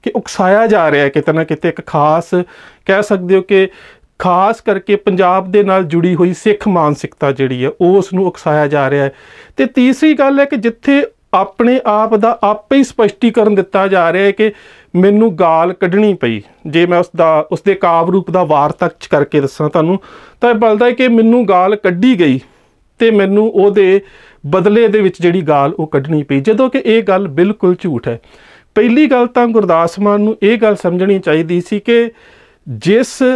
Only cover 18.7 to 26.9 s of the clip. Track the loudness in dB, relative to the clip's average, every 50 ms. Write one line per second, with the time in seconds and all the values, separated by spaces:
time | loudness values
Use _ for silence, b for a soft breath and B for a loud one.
18.7 | -2 _ -6 -6 -6 _ -6 -2 -2 -2 0 0 0 -2 -2 -2 -4 -4 -6 -2
19.7 | -2 -2 0 0 -2 -4 B B B B B B B B 0 0 2 2 2 0
20.7 | 2 2 0 0 0 0 0 2 2 4 4 4 2 2 2 2 2 2 2 0
21.7 | -2 0 -2 -4 -2 2 2 2 2 2 2 0 0 -2 b b b b b b
22.7 | b b _ _ _ _ 0 2 2 2 2 2 2 0 0 0 0 2 2 2
23.7 | 4 2 2 4 2 0 -2 B B B B B B B -6 -2 -2 0 2 2
24.7 | 2 2 2 2 2 2 0 0 -2 0 -2 0 0 0 0 0 0 0 0 0
25.7 | -2 -6 -8 -4 -4 -4 -2 -2 -4 -4 -2 -2 -4 -2 0 0 0 0 0 0
26.7 | -2 -2 0 0